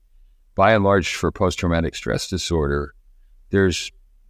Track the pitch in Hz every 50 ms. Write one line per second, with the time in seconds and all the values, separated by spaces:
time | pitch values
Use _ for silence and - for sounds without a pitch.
0 | _ _ _ - - _ _ _ _ _ _ - 98 104 110 107 98 98 98 101
1 | 87 - - - - 80 - - 98 90 - - - 87 85 82 82 80 - -
2 | - - 55 - - - 95 87 - - 87 80 73 71 71 73 71 - - _
3 | _ _ _ _ _ _ _ - - _ - 98 98 92 82 - - - - _
4 | _ _ _ _ _ _